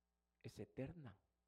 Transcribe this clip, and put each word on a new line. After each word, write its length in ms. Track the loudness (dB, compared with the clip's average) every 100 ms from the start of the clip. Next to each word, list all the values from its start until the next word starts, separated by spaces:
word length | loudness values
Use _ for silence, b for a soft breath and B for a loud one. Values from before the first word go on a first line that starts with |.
| _ _ _ _
es 160 | -6 -4
eterna. 580 | -2 2 2 2 -6 -8 -16 _